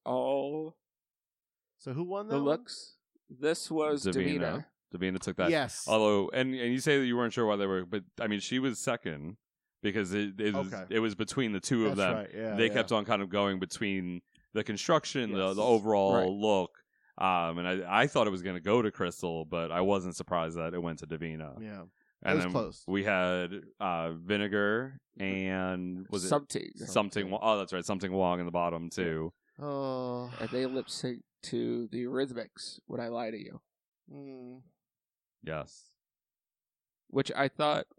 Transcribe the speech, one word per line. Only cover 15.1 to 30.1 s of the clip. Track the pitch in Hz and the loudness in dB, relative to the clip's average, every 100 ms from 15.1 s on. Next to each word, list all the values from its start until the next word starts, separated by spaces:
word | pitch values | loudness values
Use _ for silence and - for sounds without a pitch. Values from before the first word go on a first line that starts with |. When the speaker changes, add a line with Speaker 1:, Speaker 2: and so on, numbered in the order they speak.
| 139 110 | -4 -2
Speaker 3:
the, | 98 95 | 0 0
Speaker 2:
Yes. | 98 | 2
Speaker 3:
the | |
overall | 117 113 107 104 98 95 | 6 6 6 4 6 4
Speaker 1:
Right. | 92 | 2
Speaker 3:
look. | 101 107 98 87 _ _ _ _ - | 2 4 4 2 _ _ _ _ -2
Um, | 92 87 82 85 | 2 4 2 0
and | 90 | -2
I, | 95 87 104 | -2 2 4
I | 143 | 4
thought | 139 104 | 4 2
it | |
was | 92 | 0
gonna | 92 90 | -4 -4
go | 90 120 | 2 4
to | 107 | 2
Crystal, | - 90 - 90 82 78 | 0 -4 -2 -4 -4 -4
but | 85 82 | -4 -2
I | 85 | 2
wasn't | 95 101 90 82 | 4 2 0 -6
surprised | - 87 82 82 | -2 0 0 -2
that | 82 | -4
it | 87 | -2
went | 85 78 | -4 -6
to | 78 | -8
Davina. | 80 82 80 76 65 | -6 -6 -8 -10 -12
Speaker 2:
Yeah. | 110 98 85 _ _ _ | -14 -14 -16 _ _ _
Speaker 3:
And | - | 0
Speaker 2:
It | 95 | 0
was | 90 | 2
Speaker 3:
then | |
Speaker 2:
close. | 139 92 - - | -2 -4 -8 -2
Speaker 3:
we | 98 | 0
had, | 101 95 90 90 87 95 85 - | 2 2 2 0 -2 -6 -12 -6
uh, | 98 85 82 | -4 -2 -4
Vinegar | 82 87 104 101 101 104 113 135 135 _ - | -4 -2 0 2 2 2 0 -2 -10 _ -6
and | 95 95 95 95 92 92 90 90 95 | -4 -2 -2 0 -2 -2 -4 -6 -6
was | 98 92 | -4 0
it | |
Speaker 1:
Something. | 147 143 - - - | 0 -2 -8 -8 -12
Speaker 3:
Something | - | -2
Speaker 2:
Something. | 113 101 107 95 | 0 0 -2 -4
Speaker 3:
Wa-, | 104 | 0
oh, | 110 104 | 2 2
that's | 92 | 0
right. | 92 85 | -4 -2
Something | 95 95 | -2 0
Wong | 95 90 90 | 2 2 2
in | 87 | 0
the | |
bottom, | 87 87 82 85 | 0 0 -2 -6
too. | - 85 80 80 - _ - | -2 -2 -2 -4 -8 _ -12
Speaker 2:
Oh. | 147 139 135 127 127 | -8 -4 -4 -4 -6